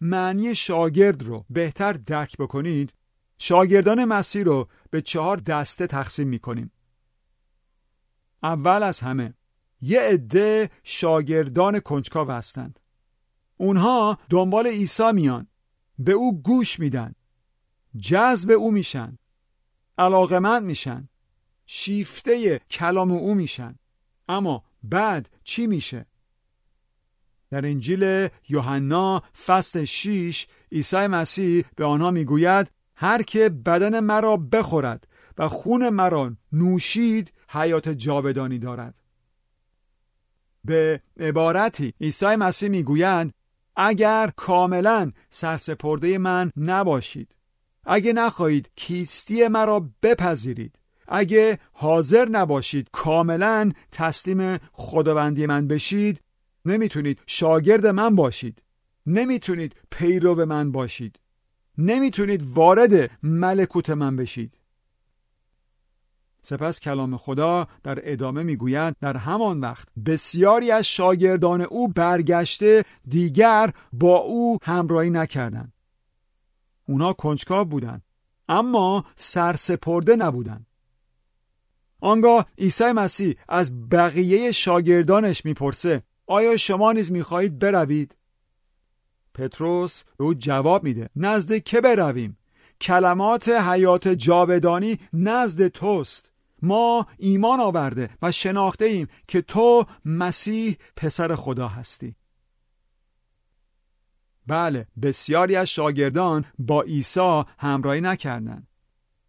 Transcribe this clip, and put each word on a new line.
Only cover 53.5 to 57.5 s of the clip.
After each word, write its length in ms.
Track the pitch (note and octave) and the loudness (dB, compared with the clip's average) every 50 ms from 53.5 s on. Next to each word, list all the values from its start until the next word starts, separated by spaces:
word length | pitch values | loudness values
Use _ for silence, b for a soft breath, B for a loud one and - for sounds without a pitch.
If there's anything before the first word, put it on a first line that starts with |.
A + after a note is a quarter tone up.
| A3+ G#3+ G#3+ G#3 - b b b | 2 2 0 0 -2 b b b
تسلیم 680 | b - E3 D#3+ D3+ - - F#3 F#3+ F#3 F#3+ F#3 F#3 F3 b b b | b -6 -4 -4 -4 -4 -4 -4 -2 -2 -2 -2 -4 -6 b b b
خداوندی 720 | - - - - D#3+ D#3 D#3+ D#3 D3+ D3 D3 D3 C#3 D3+ | -18 -10 -4 -2 0 2 2 2 0 0 0 0 -2 -2
من 220 | D3 D3 C#3+ D3 | 0 0 0 0
بشید، 540 | C#3 D3+ C#3+ - - G3 G#3 G#3 G#3 G3 - _ _ _ _ _ _ _ _ - | -2 -2 -4 -4 -2 -2 0 0 0 -2 -4 _ _ _ _ _ _ _ _ -4
نمیتونید 540 | E3 F#3+ A3 A3 G3+ - D3 D3+ D3 C#3 - _ | -2 -2 0 0 -2 -2 -4 -4 -4 -4 -6 _
شاگرد 600 | - - - F3 D#3+ | -10 -6 0 2 2